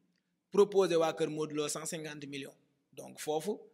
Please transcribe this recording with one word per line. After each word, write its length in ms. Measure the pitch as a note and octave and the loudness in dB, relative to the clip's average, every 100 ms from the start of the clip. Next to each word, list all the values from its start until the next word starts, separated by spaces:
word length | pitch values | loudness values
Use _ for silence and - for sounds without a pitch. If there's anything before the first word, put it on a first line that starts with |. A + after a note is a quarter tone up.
| _ _ _ _ _ | _ _ _ _ _
proposé 460 | F#3 G3+ F#3+ F#3 E3 | 4 6 6 4 4
waa 160 | D#3+ | 2
kër 160 | D#3 D#3 | 2 -2
Modou 240 | D3+ D#3 D3 | -2 -4 -4
Lo 120 | D3 | -4
cent 180 | D#3 D#3+ | -4 -6
cinquante 400 | F3 D#3 D3+ C#3+ | -8 -8 -10 -10
millions. 280 | C#3 C#3 - _ _ _ | -10 -10 -14 _ _ _
Donc 260 | C3+ C3 B2+ | -18 -16 -8
foofu 380 | - D3+ E3 - - | -2 -2 -2 -6 -8